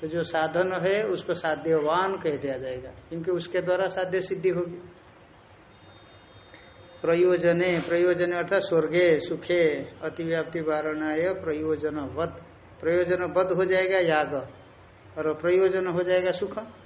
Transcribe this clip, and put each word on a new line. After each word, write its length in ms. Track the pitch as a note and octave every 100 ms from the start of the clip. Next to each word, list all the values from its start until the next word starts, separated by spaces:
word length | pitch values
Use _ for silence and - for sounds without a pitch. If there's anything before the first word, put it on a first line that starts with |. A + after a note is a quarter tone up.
तो 60 | D#3
जो 160 | E3+
साधन 560 | D#3+ D#3+ D#3+ E3 F#3 F#3
है 220 | F3+ G3+
उसको 300 | G#3+ F3+ -
साध्यवान 840 | E3+ D#3+ D3+ D#3+ D#3+ D3 E3+ F#3+ F#3+
कह 200 | E3 C#3+
दिया 200 | C#3 C3
जाएगा, 320 | C3 B2+ B2+ - -
क्योंकि 220 | E3 E3
उसके 300 | F3 E3 F#3
द्वारा 260 | E3+ F3+ F#3+
साध्य 340 | F#3+ F3+ F#3
सिद्धि 280 | F3+ F3 F#3
होगी। 320 | E3+ E3+ E3+ - - - - - - - - - - - - - - - - - - - - - -
प्रयोजने, 800 | E3 E3+ F3+ F3 E3+ E3+ F3+ E3+ E3
प्रयोजने 480 | E3+ F3+ E3+ F3 F3
अर्थात 240 | E3+ G3
स्वर्गे 580 | - E3 D#3 E3+ F3 D3+
सुखे 720 | - D#3+ - F3 D#3+ C#3 C3+ -
अतिव्याप्ति 600 | D#3+ D#3+ E3 E3 D#3+ E3
वारणाय 720 | D#3 D3+ D#3 D#3 D#3 D#3 F3
प्रयोजनवत्, 1000 | F#3 D#3+ D3+ D#3 D3+ D3+ D3 C3+ C3+ E3+ - - - - -
प्रयोजनवत् 720 | D#3 F3 F3 F3+ F3 E3+ F#3 F3
हो 100 | F#3
जाएगा 320 | F#3 F#3 F#3+
याग 520 | E3+ D3+ C#3 C#3 B2+ - - - - - - D#3
और 160 | D#3
प्रयोजन 540 | D3+ E3+ F#3 F#3+ F#3+ F#3
हो 160 | E3+
जाएगा 280 | F3+ F#3 F3+
सुख, 280 | F3 G3+ - A3+ -